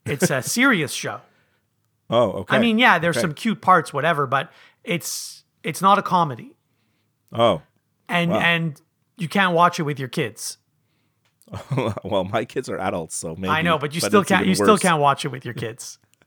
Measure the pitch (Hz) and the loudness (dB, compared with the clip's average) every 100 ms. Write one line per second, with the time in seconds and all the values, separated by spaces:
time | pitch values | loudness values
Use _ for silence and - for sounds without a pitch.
0 | - 147 175 139 - 233 269 208 139 - | -8 -2 0 -2 -2 0 2 2 -2 -6
1 | 135 104 - _ _ _ _ _ _ _ | -8 -10 -16 _ _ _ _ _ _ _
2 | - 113 110 95 92 214 233 220 240 180 | -2 2 2 0 0 2 2 4 4 4
3 | 170 139 131 143 226 196 - 180 - 143 | 2 0 -2 -4 -4 -2 4 4 2 -4
4 | 151 151 135 135 156 - - _ - 175 | -2 0 -2 -2 -4 -14 -20 _ -6 -6
5 | - - - - _ _ - 156 196 202 | -6 -10 -12 -18 _ _ -10 0 2 2
6 | - 180 160 117 226 _ _ _ _ _ | 2 0 0 -4 -16 _ _ _ _ _
7 | _ _ _ 110 117 80 - _ _ _ | _ _ _ 2 2 2 -4 _ _ _
8 | - 175 170 208 170 170 165 139 _ _ | -4 -2 0 0 2 0 -2 -8 _ _
9 | _ - 165 202 190 165 175 170 147 131 | _ -8 -4 0 2 4 4 2 -4 -4
10 | 131 - 123 - - - _ _ _ _ | -6 -4 -6 -6 -14 -14 _ _ _ _
11 | _ _ _ _ - 107 - 135 117 98 | _ _ _ _ -16 -14 -6 -4 -2 -4
12 | 92 98 92 113 - 143 127 98 95 98 | -2 -2 0 -2 -4 -6 -6 -4 -4 -4
13 | 80 - 85 82 95 156 170 160 147 165 | -6 -8 -10 -6 -2 0 2 0 -2 -2
14 | 104 208 180 185 185 185 208 208 185 160 | 2 2 4 2 4 2 4 4 4 2
15 | 143 139 143 127 120 110 117 117 - - | 2 2 -4 -8 -10 -8 -8 -10 -18 -20
16 | _ _ | _ _